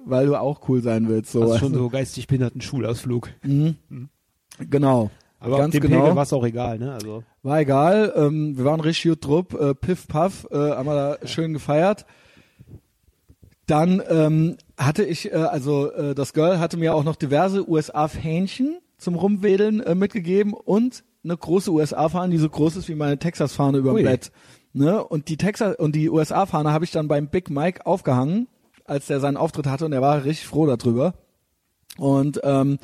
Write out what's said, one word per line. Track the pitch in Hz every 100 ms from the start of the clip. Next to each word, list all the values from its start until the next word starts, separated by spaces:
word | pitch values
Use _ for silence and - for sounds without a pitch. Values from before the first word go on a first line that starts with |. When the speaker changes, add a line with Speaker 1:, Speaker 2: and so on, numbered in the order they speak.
Speaker 1:
weil | 247 127 139
du | 139
auch | 127 147 -
cool | 127
sein | 117 113 113
willst, | 110 104
so, | 120
Speaker 2:
Also | 113
Speaker 1:
weißt | 113
Speaker 2:
schon | 139
Speaker 1:
du. | 127
Speaker 2:
so | 123
geistig | 135 131 - -
behinderten | 135 120 127
Schulausflug. | - 139 110 117 123 120 - -
Speaker 1:
Mhm. | 139 139 156 151 -
Speaker 2:
Mhm. | 127 135 _ _ _ _ - -
Speaker 1:
Genau. | 139 135 127 107 - _ _
Speaker 2:
Aber | 120 139
Speaker 1:
Ganz | -
Speaker 2:
dem | 151
Speaker 1:
genau. | 143 151
Speaker 2:
Pegel | 151 180
war's | 139
auch | 139
egal, | 120 117 123 110
ne? | 131
Also | 127 107 110 - _
Speaker 1:
War | 135 156
egal. | 139 135 160 214 208
Ähm, | - 147 156 151 131
wir | 131
waren | 160
richtig | 156 165 170
gut | 160
drupp, | 139 156 180 -
äh, | 143
piff, | 135 - 180 -
paff, | 151 185 - -
äh, | 147
haben | 147 139 139
wir |
da | 147 143 147
Speaker 2:
Ja. | 127
Speaker 1:
schön | - 160
gefeiert. | 147 - 147 185 214 - _ _ _ _ _ - - _ _ _ _ _ _ - _ -
Dann, | 151 170 190 -
ähm, | 165 156 160 160 - _ -
hatte | 135 156
ich, | 151 170 208
äh, | 165
also, | 160 151 135 143 147
äh, | - 147
das | 139 131
Girl | 156 165 180
hatte | 165 175
mir | 160
auch | 156
noch | 151 151
diverse | 139 143 190 196 -
U-S-A-Fähnchen | 156 - 151 151 - 160 165 190 - 277 349 _ _
zum | 180
Rumwedeln, | 170 196 208 202 190 214 214
äh, | -
mitgegeben | 196 202 220 170 196 208
und | - - 202 254 - _ _
eine | 160 175
große | - 185 185
U-S-A-Fahne, | 156 151 - 160 175 180
die | 165
so | 156
groß | 151 156 180
ist | 175
wie |
meine | 151 147 143
Texas-Fahne | 170 - 147 - 139 139
überm | 131 220
Speaker 2:
Ui. |
Speaker 1:
Bett. | 196 127 - _ - - _
Ne? | 127 147 214
Und | - 160 -
die | 151
Texas-, | 185 208 208 -
und | 151
die | 151 156
U-S-A-Fahne | 156 151 175 196 156 151
habe | 156
ich | 170
dann | 165 151
beim | 147 147
Big | 185 -
Mike | 139 170 - 165
aufgehangen, | 185 - 127 139 202 247 _ _ _
als | - 143 -
der | 143
seinen | 139 143
Auftritt | 156 - 139
hatte | 135
und | 160
er | 131
war | 139 147
richtig | 135 160 -
froh | 143 156
darüber. | 117 123 117 165 - _ _ _ _ _ _ _ -
Und, | 139 139 143 139
ähm, | 139 135 139 139